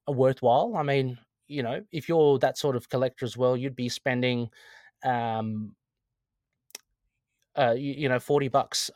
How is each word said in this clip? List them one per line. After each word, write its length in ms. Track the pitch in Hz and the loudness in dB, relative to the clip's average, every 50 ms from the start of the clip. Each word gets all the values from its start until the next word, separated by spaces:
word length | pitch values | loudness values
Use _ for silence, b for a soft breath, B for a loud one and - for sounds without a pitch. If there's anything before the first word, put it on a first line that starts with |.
| - | -8
worthwhile. 680 | - 143 123 131 131 127 - 127 120 120 143 190 240 220 | -4 0 2 4 2 2 2 2 4 4 4 2 0 -2
I 60 | 170 | -2
mean, 360 | 147 139 139 139 131 127 123 120 _ _ _ _ _ - | -2 0 0 0 0 -2 -6 -10 _ _ _ _ _ -10
you 140 | 143 143 | -6 -4
know, 200 | 120 113 135 - 214 - | -4 -4 -4 -6 -8 -8
if 160 | - 156 - - | -10 -8 -4 0
you're 300 | 165 165 151 143 139 127 | 4 4 6 6 6 4
that 180 | 143 131 - - | 2 0 0 0
sort 180 | - 143 131 | -2 -2 -2
of 140 | 120 - - | -2 -4 -2
collector 340 | - 127 131 127 - - 127 | -2 0 -2 -2 -4 -6 -8
as 120 | 113 - | -6 -2
well, 200 | 120 127 127 127 | 0 2 2 2
you'd 200 | 123 131 139 127 | 0 -2 -6 -6
be 120 | 127 123 120 | -6 -6 -6
spending, 640 | - - - 135 123 123 127 127 123 120 120 113 B B B B B B B B B - | -6 -4 -2 -2 0 0 0 0 0 0 -4 -6 B B B B B B B B B -6
um, 720 | - 131 123 120 117 113 110 110 110 110 110 107 107 101 - _ _ _ _ _ _ _ _ _ _ _ _ _ _ _ _ _ _ _ - - _ _ _ _ _ _ _ _ _ _ _ _ _ _ - | -4 -2 -2 0 -2 -2 -2 -2 -4 -4 -4 -6 -8 -10 -14 _ _ _ _ _ _ _ _ _ _ _ _ _ _ _ _ _ _ _ -20 -20 _ _ _ _ _ _ _ _ _ _ _ _ _ _ -2
uh, 180 | 147 135 117 117 | 0 2 2 2
you, 180 | 127 143 139 135 | 0 -2 -6 -6
you 140 | 139 151 131 | -2 -2 0
know, 100 | 127 120 | 0 0
forty 300 | - - 143 147 139 127 | 0 2 2 2 2 0
bucks 420 | 123 139 117 - - - - - - | -4 -6 -6 -4 -4 -6 -6 -6 -4